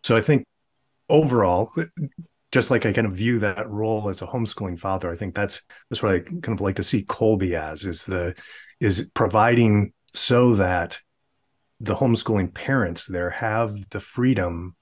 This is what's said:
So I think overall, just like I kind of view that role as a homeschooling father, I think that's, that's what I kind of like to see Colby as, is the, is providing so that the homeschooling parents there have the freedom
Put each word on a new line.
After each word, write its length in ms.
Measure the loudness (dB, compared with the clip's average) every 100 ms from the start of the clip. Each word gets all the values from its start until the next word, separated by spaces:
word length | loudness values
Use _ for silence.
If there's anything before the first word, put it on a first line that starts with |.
So 140 | 4
I 60 | 2
think 240 | 4 0 0 _ _ _ _ _ 2
overall, 640 | 4 4 4 4 2 0 -4 -6 -6 -8 -10 -20 _ _
just 180 | 0 2
like 140 | 2
I 80 | 2
kind 120 | 0
of 100 | -2
view 240 | 0 0 0
that 300 | 0 -4 -6
role 380 | -4 -2 -2 -4
as 140 | -6
a 60 | -6
homeschooling 520 | -4 -6 -6 -8 -6
father, 320 | -4 -4 -4
I 60 | -6
think 180 | -6
that's, 260 | -4 -4 -6 _ -20 _
that's 120 | -2
what 120 | 0
I 60 | 0
kind 300 | -2 -8 -6
of 120 | -2
like 160 | -2 -2
to 60 |
see 200 | -2 -2
Colby 540 | -2 0 2 2 0 -4
as, 260 | -6 -8
is 220 | -8 -8
the, 280 | -6 -4 -4 -8 -18 -20 -20 _
is 320 | 0 0 -4
providing 760 | -2 2 4 4 6 6 4 2 _ -8
so 420 | -4 2 4 6
that 460 | 4 2 0 -2 -10 _ _ _ _ _ _ _ _
the 140 | -4
homeschooling 580 | 0 2 2 2 0 0
parents 520 | -6 -2 0 0 -6
there 260 | -8 -6 -6
have 580 | -4 -4 -2 -2 -6 -10
the 100 | -12
freedom 760 | -10 0 0 2 -2 -6 -12 -16